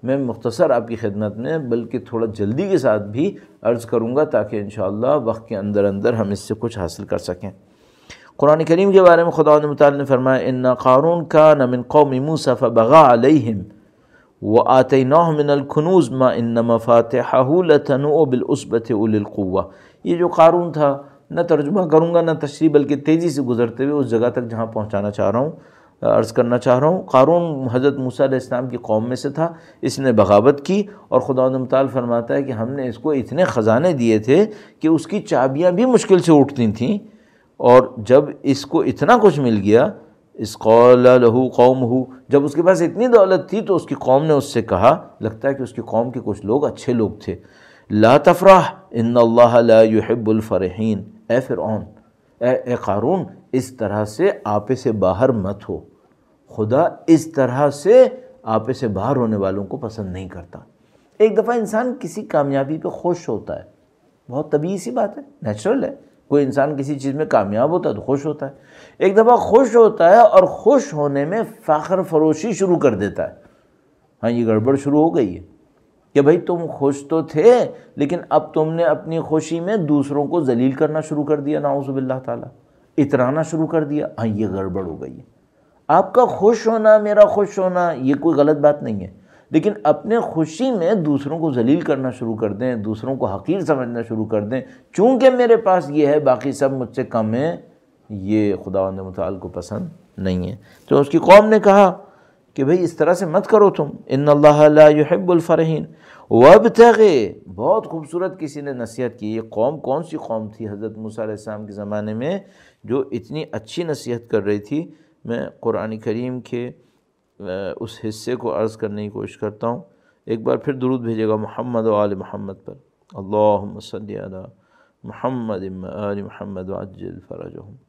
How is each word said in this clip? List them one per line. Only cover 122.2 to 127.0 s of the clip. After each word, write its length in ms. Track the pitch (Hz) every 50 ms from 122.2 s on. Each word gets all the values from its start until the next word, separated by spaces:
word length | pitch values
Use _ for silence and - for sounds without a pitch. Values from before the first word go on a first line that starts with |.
| 90 - - 104 101 98 98 101 _
پر۔ 80 | - 95 - _ _ _ _ _ _ -
اللہم 680 | - 98 95 104 104 107 107 104 98 101 101 92 104
صلی 400 | 107 - - 98 107 101 104 104
علی 260 | 98 98 95 92 95 - _ _ _ _ _ _ _ _ _ _ _
محمد 800 | 117 107 - - 123 131 123 117 110 104 92 95 95 92 92 92
و 40 | -
آل 340 | - 95 104 101 101 101
محمد 480 | 98 101 - - 101 101 98 92 92 92
وعجل 500 | 98 92 95 98 92 -